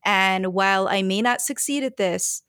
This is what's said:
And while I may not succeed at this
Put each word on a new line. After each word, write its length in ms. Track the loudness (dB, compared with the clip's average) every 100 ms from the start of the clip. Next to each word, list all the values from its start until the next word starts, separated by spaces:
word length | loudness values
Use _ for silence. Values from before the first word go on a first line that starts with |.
| 2
And 480 | 2 2 2 0
while 340 | 0 2 2 0
I 140 | 0
may 200 | 0 0
not 200 | 0 0
succeed 420 | -4 -4 -4 -2
at 140 | -4 -2
this 460 | -2 0 -4 -6